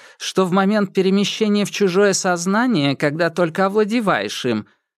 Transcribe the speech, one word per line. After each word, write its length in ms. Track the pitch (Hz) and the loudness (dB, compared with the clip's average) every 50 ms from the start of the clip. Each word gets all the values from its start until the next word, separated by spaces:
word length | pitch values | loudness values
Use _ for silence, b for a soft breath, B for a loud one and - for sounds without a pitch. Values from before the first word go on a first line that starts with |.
| B B B B | B B B B
что 280 | - - - - 190 | -12 -6 -2 -2 0
в 60 | 180 | 0
момент 420 | 165 196 190 190 214 214 202 190 - | 2 2 2 2 2 0 -2 -2 0
перемещения 720 | 196 185 190 190 196 202 190 - - 220 214 202 208 202 | 0 0 2 2 2 2 0 -2 -2 0 0 0 0 0
в 60 | - | -2
чужое 420 | - - 208 190 165 190 208 202 185 | -2 -2 0 0 2 2 2 2 2
сознание, 840 | 180 - 190 180 170 170 185 196 214 240 254 233 160 143 139 139 | 0 0 -2 -2 -2 -2 -2 0 0 0 2 2 2 2 0 0
когда 340 | - - 147 139 160 175 165 | 0 0 -2 0 0 -2 -2
только 360 | 165 185 180 165 160 190 190 | 0 0 -2 0 0 0 -2
овладеваешь 800 | 196 196 214 214 196 214 254 226 196 160 113 101 104 - - - | 0 2 0 0 0 0 -2 0 0 0 0 -2 -4 -6 -4 -2
им, 220 | 127 117 107 104 b b b b b _ | -2 -2 -2 -4 b b b b b _